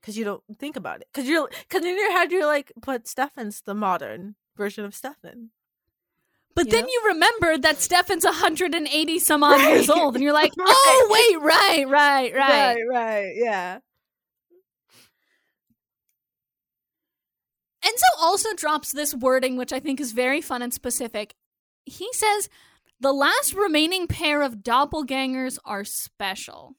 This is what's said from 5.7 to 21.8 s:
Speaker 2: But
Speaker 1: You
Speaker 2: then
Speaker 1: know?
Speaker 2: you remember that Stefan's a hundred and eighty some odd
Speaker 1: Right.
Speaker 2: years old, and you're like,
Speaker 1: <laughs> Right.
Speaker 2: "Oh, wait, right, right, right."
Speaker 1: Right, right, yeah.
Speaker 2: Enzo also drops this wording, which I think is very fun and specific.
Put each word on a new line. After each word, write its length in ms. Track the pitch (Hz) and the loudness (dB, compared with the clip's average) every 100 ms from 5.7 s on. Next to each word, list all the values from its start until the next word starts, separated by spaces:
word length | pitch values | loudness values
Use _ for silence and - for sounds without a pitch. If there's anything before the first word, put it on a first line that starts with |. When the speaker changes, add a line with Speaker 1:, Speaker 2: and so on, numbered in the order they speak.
| _ _ _ _ _ _ _ _ | _ _ _ _ _ _ _ _
Speaker 2:
But 100 | - 262 | -2 0
Speaker 1:
You 20 | |
Speaker 2:
then 120 | 453 | 0
Speaker 1:
know? 60 | 494 | 0
Speaker 2:
you 120 | 494 440 | 0 0
remember 500 | 330 359 466 339 311 | 2 2 2 0 2
that 240 | 311 302 | 0 0
Stefan's 420 | - 359 370 359 | 2 2 2 0
a 80 | 349 | 0
hundred 420 | 339 370 320 349 | 0 -2 0 -2
and 140 | 330 294 | -2 -2
eighty 300 | 294 311 330 | -2 -2 -2
some 240 | - 302 | 0 4
odd 140 | 294 285 | 6 6
Speaker 1:
Right. 140 | 285 | 8
Speaker 2:
years 160 | 311 - | 4 4
old, 240 | 320 302 | 4 2
and 100 | 247 | 0
you're 80 | 285 | 2
like, 200 | 302 302 | 2 2
Speaker 1:
<laughs> 20 | - | 2
Right. 120 | 381 | 4
Speaker 2:
"Oh, 380 | 523 539 523 415 | 6 8 8 6
wait, 260 | 427 480 339 | 6 4 4
right, 440 | 302 330 392 330 269 | 2 4 4 2 2
right, 460 | 285 294 277 247 | 4 4 4 0
right." 20 | |
Speaker 1:
Right, 480 | 254 269 294 269 233 226 | 0 2 4 4 0 -2
right, 440 | 254 226 214 190 180 | -2 -2 -4 -6 -4
yeah. 440 | 240 196 180 190 _ _ _ _ _ _ _ 349 _ _ _ _ _ _ _ _ _ _ _ _ _ _ _ _ _ _ _ _ _ _ _ _ _ _ _ _ _ _ _ _ | -2 -2 -6 -12 _ _ _ _ _ _ _ _ _ _ _ _ _ _ _ _ _ _ _ _ _ _ _ _ _ _ _ _ _ _ _ _ _ _ _ _ _ _ _ _
Speaker 2:
Enzo 200 | 370 466 740 - | -4 2 2 4
also 340 | 330 392 440 | 0 0 -2
drops 380 | 392 302 302 - | -4 -4 -4 -6
this 200 | 269 294 | -6 -6
wording, 440 | 269 254 262 254 254 | -2 0 0 -2 -6
which 160 | 247 | -8
I 80 | 262 | -8
think 180 | - 277 | -6 -6
is 120 | 262 | -6
very 280 | 220 254 285 | -4 -2 -2
fun 220 | 311 247 | -6 -8
and 100 | 247 | -8
specific. 600 | - 247 240 226 208 208 _ _ _ _ _ | -8 -8 -6 -6 -10 -12 _ _ _ _ _